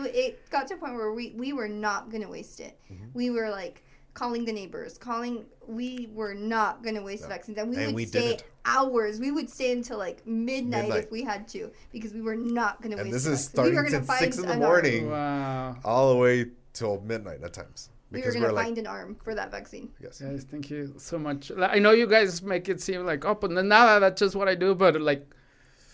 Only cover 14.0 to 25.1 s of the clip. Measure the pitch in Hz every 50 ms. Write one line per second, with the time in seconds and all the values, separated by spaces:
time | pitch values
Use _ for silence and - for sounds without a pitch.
14 | - - 254 254 262 254 254 180 185 180 160 151 147 156 175 175 156 135 117 113
15 | 113 - 151 147 147 143 143 139 135 135 131 131 131 131 127 127 - 107 117 131
16 | 135 135 127 123 123 123 123 123 120 120 - - - - - - 117 104 101 98
17 | 101 110 113 110 101 92 78 67 78 87 - 95 - - - - - - - -
18 | _ - - 247 254 247 233 240 233 226 214 202 226 233 233 226 214 190 196 196
19 | 180 190 214 - - 226 220 202 - - 202 196 202 - - 92 - - - -
20 | - - - - 139 139 139 143 139 - 151 151 139 143 147 147 143 139 139 -
21 | - - 170 160 151 147 143 143 - - - 185 180 190 214 202 208 214 220 233
22 | 240 196 220 226 208 190 165 170 190 202 185 175 180 190 180 185 - - 185 180
23 | 180 180 156 - - 196 208 208 202 180 170 180 190 202 208 226 240 226 208 208
24 | 196 190 190 - 208 190 196 196 196 190 185 170 185 196 190 175 190 175 156 156
25 | 151 147